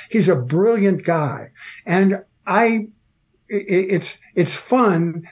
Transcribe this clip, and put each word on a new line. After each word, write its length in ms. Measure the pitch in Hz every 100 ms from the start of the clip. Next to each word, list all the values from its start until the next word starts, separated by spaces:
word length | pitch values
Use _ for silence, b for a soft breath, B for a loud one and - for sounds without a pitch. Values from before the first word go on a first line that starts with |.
| B
He's 180 | 226 170
a 80 | 151
brilliant 640 | 123 160 214 233 196 165
guy. 420 | - 165 143 - - B B B -
And 360 | 180 196 196 - _ -
I, 400 | 196 233 226 208 _ _ _ _ _ _
i-, 40 |
i-, 320 | 202 - 185 190
it's, 300 | 185 - - b -
it's 200 | 170 -
fun 640 | - 254 226 170 170 165 B